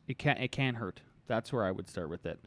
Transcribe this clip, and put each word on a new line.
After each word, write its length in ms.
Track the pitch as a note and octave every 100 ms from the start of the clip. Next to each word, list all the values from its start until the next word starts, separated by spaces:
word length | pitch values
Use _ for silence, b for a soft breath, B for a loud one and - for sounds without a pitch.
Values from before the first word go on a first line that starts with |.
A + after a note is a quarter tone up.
| -
It 100 | B2+
can't, 220 | D3 -
it 120 | B2+
can't 260 | - C3 A#2
hurt. 240 | G2 - - - -
That's 240 | A2+ -
where 100 | B2+ F#2+
I 60 |
would 160 | G2 F#2
start 200 | - D#2
with 160 | F2 E2+
it. 140 | E2+